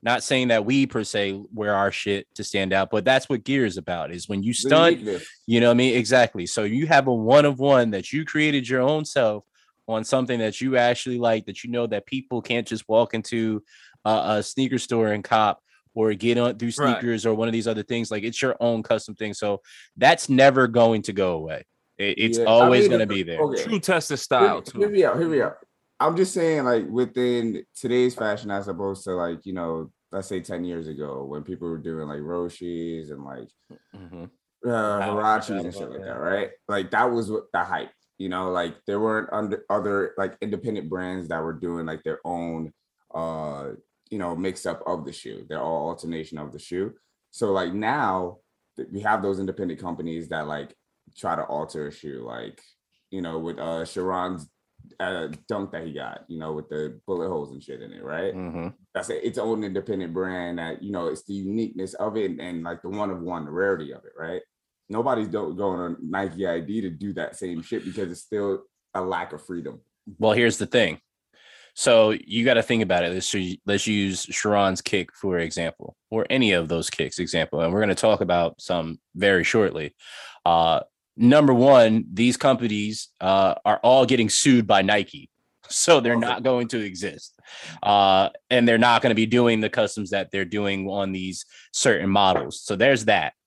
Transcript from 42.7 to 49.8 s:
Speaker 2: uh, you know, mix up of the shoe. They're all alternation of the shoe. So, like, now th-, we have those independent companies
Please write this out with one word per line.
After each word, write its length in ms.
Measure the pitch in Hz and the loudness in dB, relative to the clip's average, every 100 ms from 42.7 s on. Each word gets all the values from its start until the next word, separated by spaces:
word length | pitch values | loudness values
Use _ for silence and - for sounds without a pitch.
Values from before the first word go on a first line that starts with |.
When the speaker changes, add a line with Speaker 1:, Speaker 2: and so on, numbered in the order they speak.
| _ _ _ _ | _ _ _ _
Speaker 2:
uh, 560 | - 82 80 78 71 69 - _ _ _ | -8 -8 -6 -8 -10 -12 -14 _ _ _
you 80 | 107 | -8
know, 180 | 90 82 | -6 -4
mix 300 | 95 92 92 | -6 -6 -8
up 180 | 82 - | -8 -6
of 200 | 87 67 | -6 -8
the 80 | |
shoe. 320 | - - 50 50 | -14 -16 -16 -10
They're 140 | 78 | -8
all 260 | 69 82 78 | -4 -4 -6
alternation 480 | 87 82 82 78 78 | -8 -10 -10 -10 -12
of 140 | 76 | -14
the 80 | 76 | -16
shoe. 340 | - 90 101 - _ _ _ | -10 -6 -6 -8 _ _ _
So, 200 | - 110 | -6 -2
like, 180 | 98 90 | -2 -2
now 680 | 95 107 143 117 92 90 - _ _ _ - | -4 -2 -2 0 -2 -4 -10 _ _ _ -16
th-, 140 | 123 | -12
we 80 | 98 | -6
have 200 | 104 104 | -2 0
those 180 | 98 95 | 0 -4
independent 400 | 95 92 95 | -4 -6 -6
companies 480 | 80 | -6